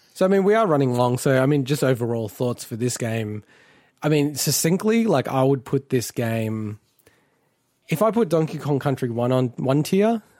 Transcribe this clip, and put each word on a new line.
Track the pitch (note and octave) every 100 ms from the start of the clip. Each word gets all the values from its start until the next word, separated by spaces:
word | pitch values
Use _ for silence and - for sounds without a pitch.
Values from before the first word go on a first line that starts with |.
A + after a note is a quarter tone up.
| _
So, | -
I | F#3
mean, | G3
we | F#3+
are | A3 G#3+
running | D3 C3+
long, | B2 B2 B2+
so, | D3 C3
I | C3+
mean, | D3
just | C3+ D3
overall | C3 B2 A#2 A#2 A2
thoughts | - B2 A#2+
for | - A#2
this | B2 -
game. | A#2 A2+ G#2+ G#2 - _ _ _ _ _
I | D3+
mean, | D3+ C#3+
succinctly, | C#3+ - - E3 F#3 G#3+ A3+
like, | A3 D3 B2
I | C3
would | C3+ C#3
put | - C#3 -
this | C3 -
game, | - A#2 A2+ A2 A2 G#2+ G#2 _ _ _ _ _ _ _ _ _ _ -
if | E3
I | G#3+
put | A3+ G3+
Donkey | D#3+ D#3 D3+
Kong | C3+ C#3
Country | D3 C3 B2
one | A#2 B2
on | B2+ B2+ -
one | C#3 C#3+
tier, | D3+ F#3+ G#3+ A3+ -